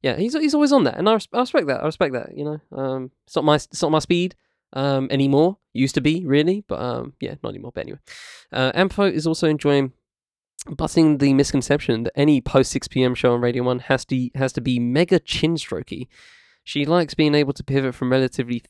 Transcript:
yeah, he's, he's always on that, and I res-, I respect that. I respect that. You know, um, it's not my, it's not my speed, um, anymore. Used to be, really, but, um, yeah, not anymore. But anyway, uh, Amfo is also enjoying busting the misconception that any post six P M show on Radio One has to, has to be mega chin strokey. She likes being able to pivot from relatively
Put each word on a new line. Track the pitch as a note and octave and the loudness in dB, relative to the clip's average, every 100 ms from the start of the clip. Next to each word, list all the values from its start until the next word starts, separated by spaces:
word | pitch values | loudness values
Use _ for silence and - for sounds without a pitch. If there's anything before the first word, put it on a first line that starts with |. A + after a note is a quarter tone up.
yeah, | B2+ A#2+ | -4 -2
he's, | A3+ | -2
he's | D4+ D4+ D4 | 0 0 2
always | D4 | 4
on | C#4 C#3+ | 4 2
that, | - | 2
and | G3+ | 2
I | |
res-, | A3 - | 2 0
I | A#3+ | -4
respect | B3 D4 D3 | 0 0 0
that. | B2+ | -2
I | D#3 | -4
respect | - D#3+ | -2 -2
that. | B2+ - - | -2 -8 -10
You | D3+ | -8
know, | D3+ - | -8 -10
um, | - C3+ C3 B2+ _ _ | -8 -6 -6 -10 _ _
it's | D#3+ | 0
not | D3+ | 2
my, | D3+ | 2
it's | - - | 0 -4
not | D#3 | 0
my | D#3 | 0
speed, | - F3 F3+ - _ _ _ | 2 0 0 -6 _ _ _
um, | C3 C#3 C3+ C3+ | -4 -2 0 0
anymore. | C3+ C#3 C#3 E3+ G3+ _ | 0 4 4 4 0 _
Used | A#2 C3+ D3+ | -2 -2 0
to | |
be, | C#3+ E3 E3 | 0 0 2
really, | C#3+ D#3+ G3+ - | 2 2 -2 -4
but, | - | -8
um, | B2 A#2+ B2 - | -6 -6 -10 -12
yeah, | - C#3+ | -12 -10
not | G#2+ | -12
anymore. | F#2+ A2+ | -12 -12
But | - - | -12 -12
anyway, | - - - - - _ | -14 -20 -20 -20 -20 _
uh, | B2 C3 | -4 -2
Amfo | - F#3+ - G3+ | 0 0 0 0
is | D3+ D#3+ | 0 -2
also | D#3+ D#3+ | 0 0
enjoying | D3+ D3 C#3+ C3+ - _ _ _ _ _ - - | 0 2 2 0 -6 _ _ _ _ _ -20 -14
busting | - D#3 E3+ D#3+ C#3+ | -6 0 4 4 4
the | C#3 | 4
misconception | C3+ C#3 C#3 - D3 - A2+ | 4 2 0 0 -2 0 -2
that | A#2 - | -2 0
any | D3+ C#3 | 2 2
post | - C3+ C3 | 2 2 2
six | - - | -2 -4
P | B2+ B2+ | 0 0
M | B2+ | 2
show | B2 | 0
on | A#2+ | 2
Radio | A#2+ B2 | 0 0
One | B2 B2 | -2 -2
has | - C3 - | -2 -2 -2
to, | C3 B2 C3+ | -4 -2 -2
has | C3 | -4
to | - | -2
be | B2+ B2 | -2 0
mega | A#2+ C#3 F3 F#3 | 0 0 4 2
chin | - - D#3+ E3 | 0 -2 -2 -2
strokey. | - E2 - F#2 B2 _ - _ _ _ - | -6 -10 -8 -12 -14 _ -20 _ _ _ -8
She | C#3+ C#3+ | -4 2
likes | F3 D#3 | 2 0
being | - D3+ D3 | 0 4 4
able | C#3 | 2
to | - | -2
pivot | - C3+ C3 - | -2 0 0 -2
from | B2+ | 0
relatively | C3 C3 - A#2+ A#2+ | 2 2 -2 -4 -6